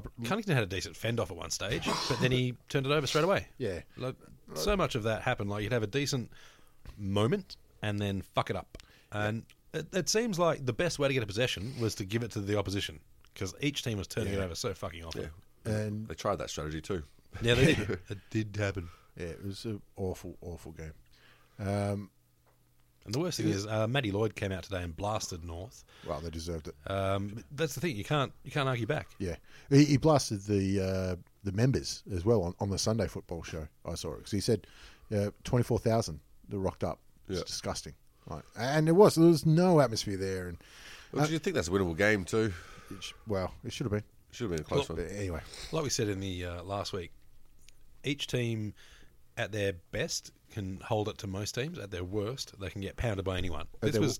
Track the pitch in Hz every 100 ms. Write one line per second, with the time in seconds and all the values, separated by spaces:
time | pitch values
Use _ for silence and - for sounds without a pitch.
0 | - - 117 208 208 135 95 92 87 80
1 | 113 120 92 87 82 - 98 151 156 -
2 | - 123 127 127 127 120 - 143 135 156
3 | 135 151 175 160 - - 113 85 - -
4 | 127 - - - - - 202 202 151 117
5 | 110 110 127 120 101 104 104 123 107 139
6 | 143 135 110 - - - - - - -
7 | 98 101 113 202 - - - - 107 104
8 | 101 98 - - - 95 - - - -
9 | _ 104 107 113 - - - 160 156 185
10 | - 214 240 170 170 139 127 113 170 -
11 | 139 131 101 98 123 - 110 135 113 -
12 | 95 113 117 110 98 104 98 98 - 76
13 | - - - - 92 - 147 143 123 104
14 | 95 - 98 98 95 80 113 90 98 82
15 | 85 - 80 - - _ 110 107 107 104
16 | 110 - 107 87 60 - 76 78 - 95
17 | 71 - - - 117 120 139 135 104 92
18 | - 95 - 110 110 101 101 95 85 -
19 | - - 85 - 98 95 117 101 - -
20 | 95 82 90 - 90 85 80 78 78 -
21 | - - - - - - 98 101 101 101
22 | 98 _ _ _ _ _ _ _ _ _
23 | - 120 175 127 107 98 104 110 110 139
24 | 110 98 110 - 101 92 - 95 87 80
25 | 101 110 - 87 85 85 110 - - -
26 | - 73 82 80 82 82 82 - - 98
27 | 95 98 101 107 - 143 160 - 175 104
28 | - 151 127 - - 151 135 120 110 151
29 | - - 92 80 - - - 139 147 143
30 | 156 147 - 101 101 101 95 98 95 95
31 | 92 87 - _ 98 95 131 95 - -
32 | - 92 95 113 87 - 101 92 113 110
33 | 85 90 - 85 - 82 78 - - 82
34 | 85 60 - 101 - 104 - - - -
35 | - 104 104 - - 127 - 113 117 113
36 | 107 76 - - - 101 92 - 92 -
37 | - - - 90 - - 98 90 78 -
38 | - - - 78 - - 123 156 156 175
39 | 202 160 170 160 160 156 185 160 123 110
40 | 107 95 95 95 90 82 - - - -
41 | - - 151 156 196 151 85 98 90 80
42 | 101 107 87 113 110 90 - - - 98
43 | - - 113 98 90 - - - 123 104
44 | - - _ - 113 80 76 143 - 82
45 | 85 101 95 80 - - - 156 135 -
46 | 107 95 98 90 90 87 90 101 - 98
47 | 87 - - - - - - - - -
48 | 143 147 - 127 117 113 107 - - -
49 | - - - - 101 104 98 90 - 104
50 | 165 - - - - 110 95 95 - 110
51 | 104 - 101 95 104 - 151 170 101 90
52 | 90 104 104 135 - 95 92 98 95 -
53 | 120 98 92 92 87 78 - - 117 113
54 | 139